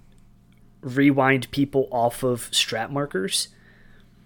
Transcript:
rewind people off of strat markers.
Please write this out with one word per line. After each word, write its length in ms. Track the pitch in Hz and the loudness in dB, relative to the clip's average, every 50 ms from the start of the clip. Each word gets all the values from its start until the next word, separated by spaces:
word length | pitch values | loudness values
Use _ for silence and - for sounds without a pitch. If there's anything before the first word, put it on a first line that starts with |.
| - - - - - - - - _ _ - - - - - _ | -16 -20 -20 -20 -20 -20 -20 -20 _ _ -20 -20 -20 -20 -20 _
rewind 680 | - 127 123 139 139 143 135 135 131 135 135 131 120 - | -12 -4 0 4 4 4 6 4 4 4 2 2 0 -4
people 380 | - 143 143 139 - 135 131 - | -2 -2 -2 0 0 0 -2 0
off 320 | - 120 117 120 - - 131 | 0 0 0 0 0 0 -2
of 260 | 127 123 117 - - | -2 -2 -2 -4 -4
strat 380 | - - - - - - 117 127 | -2 -2 -2 -2 -2 -6 -6 -4
markers. 580 | 143 143 143 143 - 185 190 190 - - - - - - - - - - - - - - - - - - - | -4 -6 -6 -4 -4 -4 -4 -2 -2 -4 -4 -4 -10 -20 -20 -20 -20 -20 -20 -20 -20 -20 -20 -20 -20 -20 -20